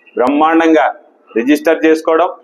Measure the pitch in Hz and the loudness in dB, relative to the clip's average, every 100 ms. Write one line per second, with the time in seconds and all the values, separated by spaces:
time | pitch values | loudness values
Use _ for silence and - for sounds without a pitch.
0 | _ 107 127 147 156 165 165 156 123 - | _ -4 -2 0 0 2 2 2 0 -4
1 | _ _ _ 110 127 147 160 156 160 156 | _ _ _ -4 -2 0 0 0 0 0
2 | 165 160 180 - | 0 0 -2 -6